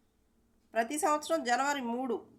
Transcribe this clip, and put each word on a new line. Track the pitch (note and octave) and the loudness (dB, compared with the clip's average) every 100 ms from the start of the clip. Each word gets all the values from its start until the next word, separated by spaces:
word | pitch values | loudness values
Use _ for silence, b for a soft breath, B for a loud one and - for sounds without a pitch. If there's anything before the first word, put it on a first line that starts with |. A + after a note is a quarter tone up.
| _ _ _ _ _ _ _ | _ _ _ _ _ _ _
ప్రతి | A3 A#3 D4+ | -2 -2 0
సంవత్సరం | D#4+ D4+ D4+ E4 | 2 2 0 -2
జనవరి | A#3+ A#3+ C#4 C#4+ | 2 2 2 0
మూడు | A#3+ A#3+ C4 G#3 - | -2 -4 -2 -4 -6